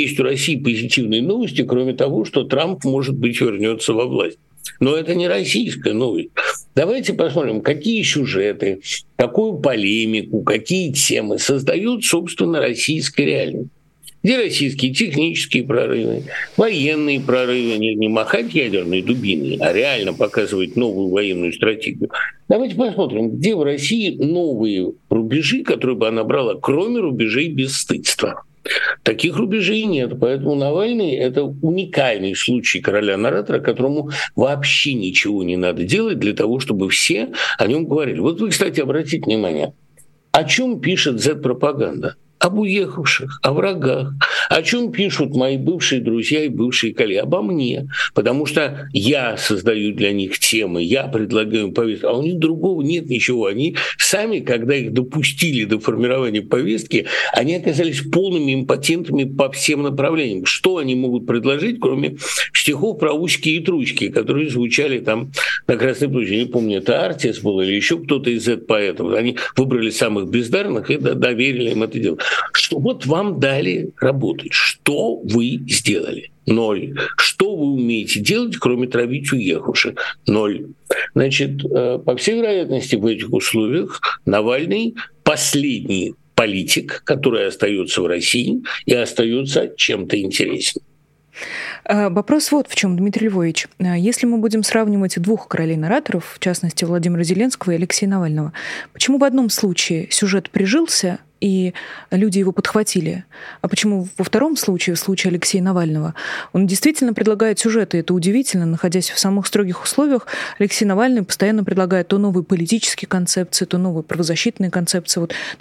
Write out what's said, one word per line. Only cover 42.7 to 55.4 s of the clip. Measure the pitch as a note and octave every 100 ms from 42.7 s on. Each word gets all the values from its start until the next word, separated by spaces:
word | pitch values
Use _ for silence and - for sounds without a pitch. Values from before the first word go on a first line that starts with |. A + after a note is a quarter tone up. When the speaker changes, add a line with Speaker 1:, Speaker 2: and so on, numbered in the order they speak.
| G3 E3+ D3 B2+ - C3 -
Speaker 1:
о | C#3
врагах. | D3+ G3 F3+ C3 C3+ C#3 C#3 - - -
О | D3+
чём | E3 A#3+ A#3
пишут | - G3 - C#3 C#3
мои | C3 C3+
бывшие | C3+ F3+ - C3
друзья | A2+ A#2 A2 D3+
и | D3+
бывшие | A2+ A#2+ - A2+
коллеги? | C3 A2 F#2
Обо | C3+ F3+
мне. | G#3 E3 A#2+ B2 C#3 - -
Потому | - G#2+ C3+ D3
что | D#3 C#3 C#3 -
я | G2 G#2+ C#3+ A#2+ G#2
создаю | - G2+ G#2+ G#2+ G#2
для | G2+ G2+
них | G2+ F#2+ G2
темы, | - A2+ F#2+ E2+
я | F2 C3+ C3+
предлагаю | A#2 G2+ G#2+ G#2+ A2 G2
им |
повестку, | - A2+ G#2 A2
а |
у | A#2+
них | D#3 F3
другого | D#3 E3 F#3 E3+
нет | C#3+ E3+ C#3
ничего. | B2 - B2 G2
Они | G#2 D#3 - - -
сами, | - F#3+ A3 F3+
когда | A2+ A#2+ A#2+ C#3
их | A2+
допустили | A#2 B2+ D3+ C#3+ -